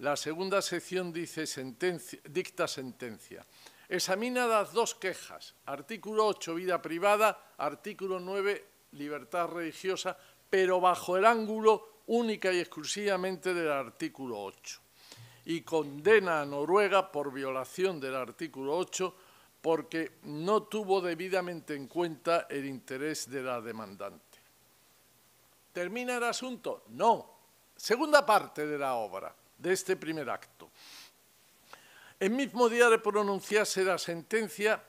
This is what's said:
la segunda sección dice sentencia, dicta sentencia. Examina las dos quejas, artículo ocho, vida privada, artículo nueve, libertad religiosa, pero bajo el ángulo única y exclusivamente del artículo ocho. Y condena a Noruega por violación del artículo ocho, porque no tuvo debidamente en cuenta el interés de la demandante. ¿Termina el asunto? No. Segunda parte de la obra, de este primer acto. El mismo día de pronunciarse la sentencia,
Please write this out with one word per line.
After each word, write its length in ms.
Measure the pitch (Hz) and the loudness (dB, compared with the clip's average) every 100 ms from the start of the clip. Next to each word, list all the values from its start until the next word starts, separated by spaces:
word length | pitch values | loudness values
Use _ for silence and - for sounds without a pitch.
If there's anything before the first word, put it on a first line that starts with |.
la 160 | 131 143 | -2 -2
segunda 440 | 151 160 190 196 | -2 -4 0 0
sección 500 | - 175 - 180 180 | 0 -4 -4 -4 -4
dice 360 | 165 156 - 151 | -6 -8 -6 -6
sentencia, 720 | - 131 120 180 170 - 139 - | -6 -10 -2 -2 -2 -8 -16 -8
dicta 400 | 151 180 - 160 | -6 -6 -2 -4
sentencia. 800 | - 131 - 123 104 - 90 - - - - - | -4 -10 -10 -12 -12 -16 -20 -20 -20 -20 -20 -6
Examina 600 | 180 175 190 240 247 240 | -2 0 -2 0 0 2
las 260 | 220 170 | 2 2
dos 220 | 180 220 | 0 -2
quejas, 600 | - 185 160 - 82 - - - | -2 -6 -6 -12 -16 -18 -16 -10
artículo 600 | 139 143 220 202 214 214 | -10 -8 -10 -2 2 2
ocho, 280 | - - | 2 -4
vida 260 | 165 185 175 | -4 0 -2
privada, 720 | 160 165 202 208 214 - - - | -2 2 4 6 4 2 -8 -6
artículo 600 | 147 143 208 190 190 185 | -4 -4 -10 -8 -6 -6
nueve, 460 | 180 196 196 190 - _ _ | -4 -2 0 -2 -8 _ _
libertad 540 | 143 143 147 127 180 170 | -12 -8 -8 -4 -2 -2
religiosa, 680 | 170 165 - 185 180 185 175 - _ _ | -4 -8 -6 -4 -4 -4 -8 -14 _ _
pero 320 | 190 185 180 | 4 4 6
bajo 380 | 180 175 - 180 | 6 4 2 6
el 80 | 214 | 6
ángulo 720 | 226 214 220 220 214 - - - | 6 2 4 6 6 2 -14 0
única 440 | 233 233 208 190 | 2 2 0 2
y 100 | 180 | 2
exclusivamente 920 | 160 - 147 196 208 190 185 185 185 | 0 -6 -6 -2 0 0 0 -2 -2
del 180 | 175 160 | 0 0
artículo 720 | 139 120 - 160 - 131 107 | 0 -4 -6 -8 -6 -8 -6
ocho. 400 | 98 - - - _ _ - - 117 - | -8 -10 -16 -16 _ _ -20 -20 -20 -16
Y 160 | - 165 | -8 -8
condena 800 | - 160 143 143 165 220 185 160 | -2 -2 -2 0 6 6 6 0
a 60 | 143 | -2
Noruega 640 | 143 151 196 202 190 185 | -2 2 4 6 4 2
por 180 | 147 143 | -4 -6
violación 720 | 131 135 131 127 - 185 160 | -6 -6 -6 -6 -2 -2 -2
del 140 | 131 | -6
artículo 600 | 131 120 - 165 127 135 | -4 -6 -8 -10 -6 -2
ocho, 400 | 165 180 - 185 - - - - _ | -2 -2 -4 -6 -6 -20 -20 -20 _
porque 520 | 160 160 - 165 156 - | 0 0 -2 -6 -6 -10
no 400 | - 151 175 214 | -12 -6 0 0
tuvo 400 | 214 214 196 196 | 0 -4 0 0
debidamente 720 | 180 165 185 185 180 170 - | 0 -4 -2 -2 -2 -6 -8
en 120 | 147 131 | -10 -6
cuenta 600 | 160 175 151 170 170 - | -4 -2 -2 0 0 0
el 160 | 147 | -6
interés 640 | 139 131 - 131 151 147 - | -6 -8 -10 -6 -6 -6 -8
de 120 | 135 | -8
la 180 | 131 120 | -6 -6
demandante. 760 | 113 110 104 98 101 110 _ - _ _ _ _ _ _ _ _ _ _ _ _ _ | -8 -10 -12 -12 -12 -14 _ -20 _ _ _ _ _ _ _ _ _ _ _ _ _
¿Termina 420 | 180 180 226 247 247 | -8 -6 -4 -4 -2
el 80 | |
asunto? 600 | 240 - 254 240 151 101 - | -2 -2 -6 -8 -8 -8 -10
No. 420 | 120 220 208 - - _ _ _ - | 2 4 4 -2 -20 _ _ _ -12
Segunda 480 | - 240 302 294 | -2 0 6 6
parte 420 | - 202 139 - 151 | 8 4 2 -4 -4
de 120 | 147 | -2
la 160 | 135 | -2
obra, 380 | 120 104 92 82 - _ - | -2 -4 -8 -10 -14 _ -6
de 160 | 170 | -2
este 220 | 185 - 185 | 0 0 -2
primer 340 | 156 160 123 | -4 -6 -6
acto. 400 | 101 - - 80 - - - - _ _ _ _ _ _ - - - - - | -8 -10 -20 -20 -20 -20 -20 -20 _ _ _ _ _ _ -20 -20 -20 -20 -2
El 100 | 196 | 0
mismo 380 | 247 262 240 240 | 0 -2 2 4
día 200 | 240 240 | 6 6
de 120 | 220 | 6
pronunciarse 840 | 208 208 202 196 - 208 196 190 | 4 0 0 -2 0 2 2 2
la 140 | 190 170 | 0 0
sentencia, 840 | - 170 147 220 208 - 208 226 | -2 -8 -2 -2 -2 -2 0 0